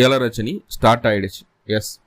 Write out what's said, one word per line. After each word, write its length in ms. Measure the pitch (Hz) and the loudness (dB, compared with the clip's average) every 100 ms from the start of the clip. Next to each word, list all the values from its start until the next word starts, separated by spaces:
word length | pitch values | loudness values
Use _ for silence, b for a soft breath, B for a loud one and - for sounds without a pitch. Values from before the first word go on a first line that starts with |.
ஏழரை 260 | 127 135 120 | 4 4 0
சனி 160 | 117 113 202 - | -4 -6 -8 -12
ஸ்டார்ட் 320 | - 113 117 117 | 0 2 4 2
ஆயிடுச்சு. 300 | 104 98 - - _ - 107 | 0 -4 -10 -20 _ -4 -4
எஸ், 160 | - - | -4 -14